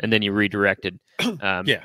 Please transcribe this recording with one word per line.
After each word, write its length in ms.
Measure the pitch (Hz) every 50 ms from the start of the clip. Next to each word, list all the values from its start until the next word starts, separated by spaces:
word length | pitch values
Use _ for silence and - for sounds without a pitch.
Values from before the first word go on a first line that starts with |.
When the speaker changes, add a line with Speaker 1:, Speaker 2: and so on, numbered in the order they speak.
Speaker 1:
And 120 | 104 110
then 80 | 110 107
you 120 | 104 101
redirected, 680 | 98 104 104 95 104 101 101 98 95 - - 92 92 - _ _ _ -
Speaker 2:
<clears throat> 220 | - 240 196 139
Speaker 1:
um, 260 | 104 98 95 90 95
Speaker 2:
Yeah. 160 | - 113 -